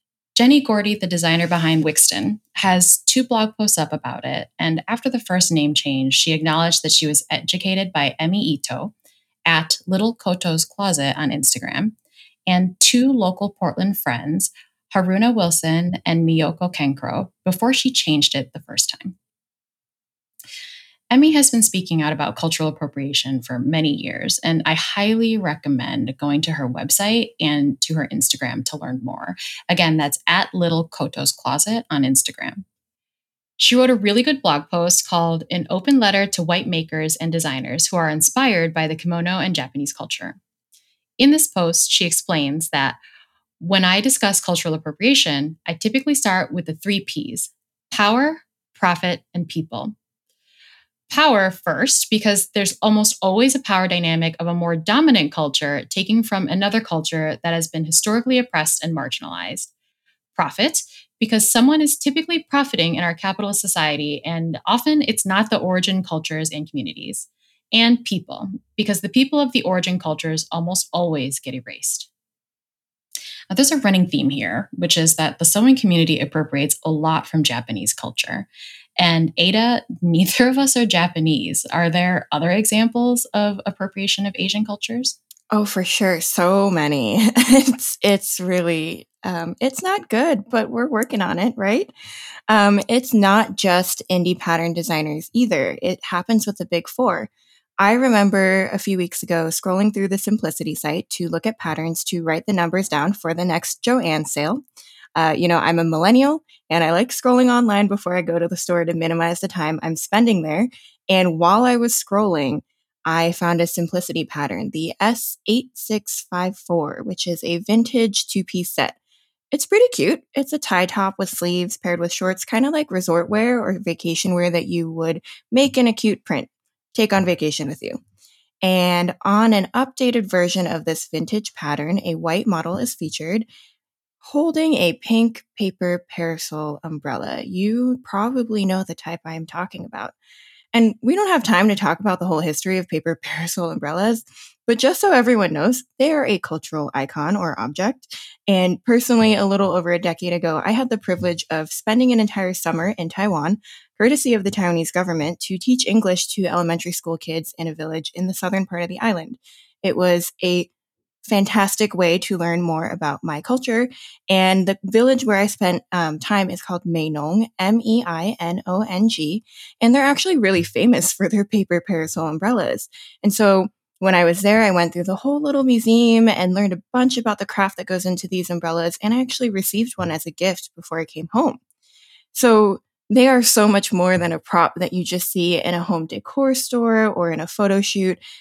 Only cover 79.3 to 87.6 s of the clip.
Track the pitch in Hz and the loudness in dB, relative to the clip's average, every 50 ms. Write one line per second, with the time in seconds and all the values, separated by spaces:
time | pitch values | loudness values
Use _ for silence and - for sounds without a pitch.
79.3 | - - 170 185 190 214 226 240 240 - - - 240 - - 175 165 165 185 180 | 0 0 0 2 2 2 2 2 0 0 -2 -6 -8 -2 0 2 4 4 2 2
80.3 | - - 247 247 262 262 277 269 - 247 240 208 180 175 170 175 175 165 160 160 | 2 2 2 4 4 2 2 2 2 2 2 2 2 2 2 0 0 0 2 2
81.3 | 156 - - - 160 - - - - 160 175 170 165 175 180 180 185 156 - - | 2 0 0 -4 -4 -6 -6 -4 -2 0 0 0 2 2 2 0 0 -2 -2 -4
82.3 | - 147 165 170 180 208 214 214 214 214 226 226 226 240 240 247 247 240 - - | -4 -2 0 0 2 2 0 2 2 2 2 2 2 0 0 0 0 0 -2 -2
83.3 | - 208 208 208 208 196 - - 185 - 196 196 - 196 196 196 - - 202 202 | -2 -2 0 0 -2 -4 -6 -8 -8 -6 -8 -8 -6 -6 -4 -2 -2 -2 -2 -4
84.3 | 190 - 180 190 - 208 214 214 202 202 - - 226 240 254 - - - _ - | -4 -4 -2 0 0 0 0 -2 -4 -8 -8 -6 -6 -4 -4 -4 -6 -8 _ -20
85.3 | - _ _ - - 214 208 202 - 196 185 180 - - 208 190 180 165 - - | -20 _ _ 0 0 0 2 0 0 -2 -2 -2 0 2 2 2 2 0 -2 -2
86.3 | - - 175 180 190 196 196 202 185 165 151 147 147 139 123 107 101 208 220 214 | 0 2 2 4 4 4 4 2 2 2 2 2 0 0 0 0 2 4 4 4
87.3 | - 240 247 240 240 269 | 4 4 6 8 8 6